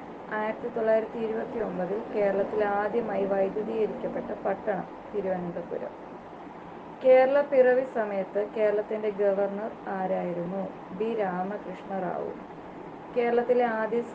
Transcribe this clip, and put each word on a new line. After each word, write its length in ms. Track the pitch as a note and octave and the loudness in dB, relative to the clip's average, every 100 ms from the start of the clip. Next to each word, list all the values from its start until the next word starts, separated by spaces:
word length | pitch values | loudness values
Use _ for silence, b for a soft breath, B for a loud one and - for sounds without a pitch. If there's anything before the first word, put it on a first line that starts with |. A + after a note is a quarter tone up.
| - - - G#3+ | -14 -14 -6 -4
ആയിരത്തി 320 | G#3+ A3 A#3+ | -2 -4 -4
തൊള്ളായിരത്തി 460 | A#3 A3 A3 G#3+ A#3+ A3 | 0 4 4 2 -2 -2
ഇരുപത്തി 340 | A3 A3+ A#3 G3 | -2 -4 -4 -4
ഒമ്പതിൽ 320 | F3+ F3+ G#3+ A#3+ G#3+ | -2 -2 -4 -2 0
കേരളത്തിൽ 440 | G3+ G3 G3 G#3+ G#3 G3+ | 2 2 0 0 2 2
ആദ്യമായി 440 | G#3 A#3 A3 G3 G3 | 0 0 0 0 0
വൈദ്യുതീകരിക്കപ്പെട്ട 1000 | G3 F#3+ G#3+ A3 A3+ G3+ G3+ F#3 F3 - G#3 | 2 2 0 -2 0 0 -2 -4 -4 -6 -4
പട്ടണം 440 | G#3 G3 A3 F#3 - - - | -2 -2 -2 -2 -4 -12 -8
തിരുവനന്തപുരം. 840 | G#3 F#3+ F3+ F3 E3+ - - - - - - - - - - - - - - | -4 -2 -2 -2 -6 -6 -6 -8 -10 -14 -14 -14 -14 -14 -14 -14 -14 -14 2
കേരള 340 | C4 B3+ C4 C#4+ C#4+ | 8 10 8 6 6
പിറവി 340 | C4+ B3 B3 C4 A#3+ | 6 8 6 2 -2
സമയത്ത് 460 | G#3 G3 F#3 G3+ G#3 A3+ | -2 -2 -2 -2 -2 2
കേരളത്തിൻ്റെ 540 | G#3 G#3 G#3 G#3+ G#3+ G3 | 2 2 0 -2 -2 2
ഗവർണർ 500 | G3+ G3 G3 G3 A3+ - G#3+ F#3+ | 2 4 2 -2 -6 -8 -6 -2
ആരായിരുന്നു? 640 | F#3 F#3 F3+ F3 F3 F#3+ F#3 - - F3+ | 0 0 -2 -2 -4 -4 -4 -8 -10 -4
ബി 120 | A3+ A3+ | -2 0
രാമകൃഷ്ണ 720 | F#3+ F3+ F#3+ G#3 F#3 F#3 - F#3+ | 0 0 -2 -4 -8 -10 -6 -4
റാവു. 300 | F3 D3 - - - - - - - - - B3 | -2 -4 -4 -8 -12 -14 -14 -14 -14 -14 -4 0
കേരളത്തിലെ 500 | A#3+ A#3+ A#3+ B3 A#3+ A3 | 2 4 4 4 4 2
ആദ്യ 220 | G#3+ A#3 A#3 | 0 -2 -2